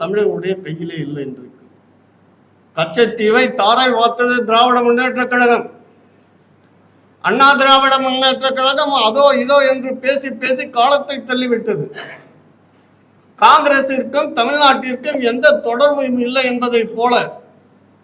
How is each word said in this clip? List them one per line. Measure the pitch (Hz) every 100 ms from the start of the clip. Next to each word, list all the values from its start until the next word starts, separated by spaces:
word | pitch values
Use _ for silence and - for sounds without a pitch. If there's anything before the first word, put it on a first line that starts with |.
தமிழர்களுடைய | 170 208 196 170 180 185
கையிலே | 156 165 170 160
இல்லை. | 143 143 131
இன்றைக்கு | 127 123 _ _ _ _ _ _ _ _ _ _ _ _ -
கச்சத்தீவை | 196 247 226 - 214 233 254 -
தாரை | 202 247 262 226
வார்த்தது | 233 233 247 247 247
திராவிட | 226 247 247 240
முன்னேற்ற | 240 254 226 247
கழகம். | 247 240 226 - - _ _ _ _ _ _ _ _ _ _ _ _ _ _ 175
அண்ணா | 240 277 254
திராவிட | 269 269 269 269
முன்னேற்ற | 262 254 262 262 262 262
கழகம் | 262 277 285 277 220
அதோ | 277 285 254
இதோ | 247 285 269
என்று | 262 262 -
பேசி | 262 277 269 220
பேசி | 254 254 285 240
காலத்தை | 254 285 285 269 -
தள்ளிவிட்டது. | 254 247 226 220 165 131 - - - - _ _ _ _ _ _ _ _ _ _ -
காங்கிரசிற்கும் | 220 302 294 277 269 262 220 285 302 -
தமிழ்நாட்டிற்கும் | 247 294 285 262 254 247 302 277 240
எந்த | 247 294 - 233
தொடர்பும் | 240 285 285 262 247 240
இல்லை | 262 254
என்பதை | 240 247 233 220 220
போல | 247 240 - - - _ _ _ _ _